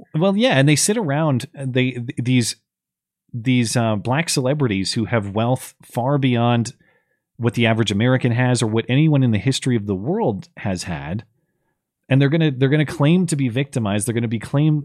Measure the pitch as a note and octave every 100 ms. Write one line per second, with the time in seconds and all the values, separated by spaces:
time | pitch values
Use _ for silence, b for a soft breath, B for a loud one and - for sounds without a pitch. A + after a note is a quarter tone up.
0 | - D3+ F#3+ G3 B3+ C3+ C#3+ D3 - A3
1 | E3 C#3+ D#3+ B2+ - - C3+ B2+ B2+ B2
2 | A#2+ - A#2+ B2+ A2 - _ _ _ _
3 | _ _ _ B2 A#2 B2+ A#2 B2+ A2+ G#2
4 | A#2 C3+ E3+ - B2 D3+ B2+ G2 F#2 A#2+
5 | G#2 A#2 G2+ G2 A#2 C3 - - - B2
6 | B2 D3 C3 A#2+ A#2+ A#2+ A2+ - _ _
7 | _ _ _ - A#2 A#2+ A2+ A2+ A2 G2+
8 | B2 B2+ B2 A#2 B2+ A#2+ A2+ A2+ A2+ C3
9 | D#3 C#3+ B2+ G#2 C3 - C3+ A#2+ G2+ F#2+
10 | A2+ G#3 F#3 F#2+ - - G#2 F2+ - D#2
11 | C#2 G#2+ - _ _ _ _ _ _ _
12 | - C3 C#3 E3 D#3 B2+ C3+ D#3 - -
13 | C#3+ F3+ F3 C#3+ C3 A2+ C#3+ B2+ G#2+ G#2
14 | G#2 A#2 A#2 A2+ - C#3+ D#3 D3+